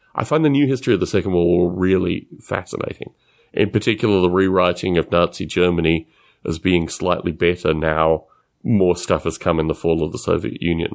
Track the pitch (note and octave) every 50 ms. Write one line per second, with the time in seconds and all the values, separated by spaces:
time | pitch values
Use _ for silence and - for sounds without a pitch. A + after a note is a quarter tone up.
0 | _ _ - - - - D3 D#3 D#3+ D3 C#3 C#3 C#3+ C3 G#2+ - - B2 A2 F2
1 | F2+ - - F#2+ F2 G2 F2+ F2 E2+ F2 F2 F2 F2 F2 F2+ F#2 F#2 F#2+ F#2+ F#2
2 | F2+ F2 F2 - - - - - - - G2 - - - - - - - - -
3 | - - _ _ _ _ _ _ _ _ - - G2 F#2 - G#2 - A#2+ G#2+ -
4 | - G#2+ G2+ F#2 F2+ F2 F2+ F#2+ F#2+ F#2+ F#2 F#2 F2 F2+ E2+ - - G2 F2 E2
5 | D#2+ - F2 F2 F2 E2+ - - F2 D#2 - F#2 F2 F2+ F2 E2+ E2 D#2+ E2 D#2+
6 | - _ _ _ _ _ _ _ - - E2 D#2+ - F#2 F2+ F2 E2 D#2+ - -
7 | F#2 F2+ F2 - - E2+ D#2 - F2 E2+ F2 - - E2+ D#2 D#2 D#2+ D#2+ D#2 D#2
8 | D#2+ D#2+ E2 D#2 - _ _ _ _ _ _ _ - A#2+ A#2 G2+ F#2 F2+ F2 -
9 | - - F#2 E2+ - E2+ - - - F2+ E2 D#2+ D#2 D#2 D#2 - - E2+ D#2+ D#2+
10 | D#2 D#2+ E2 - - F2 E2+ E2+ - - - - - E2+ E2+ E2 E2+ -